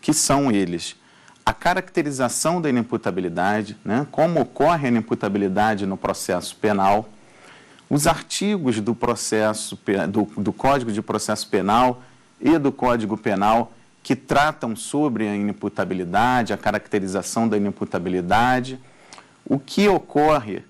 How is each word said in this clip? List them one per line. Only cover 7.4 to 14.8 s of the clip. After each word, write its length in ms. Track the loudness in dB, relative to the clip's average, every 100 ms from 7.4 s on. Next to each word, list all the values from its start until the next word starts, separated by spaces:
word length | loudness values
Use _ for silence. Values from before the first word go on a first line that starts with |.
| -20 -20 -20 -20 _
os 160 | 0 2
artigos 720 | 0 -4 -4 -2 0 0 0
do 140 | -2
processo 840 | -2 -2 -2 0 0 0 0 -8 -8
pe-, 280 | -2 0 0
do, 220 | 0 -2 -2
do 160 | -4
Código 400 | 0 2 2 0
de 80 | -4
Processo 480 | -4 -4 -2 -4 -2
Penal 540 | -2 2 4 4 0 -12 _ _ _
e 200 | 2 4
do 120 | 2
Código 460 | 0 0 0 0 -4
Penal 560 | -2 0 2 2 0 -10 _ _
que 140 | -4
tratam 600 | -4 2 2 2 0 -8
sobre 520 | -8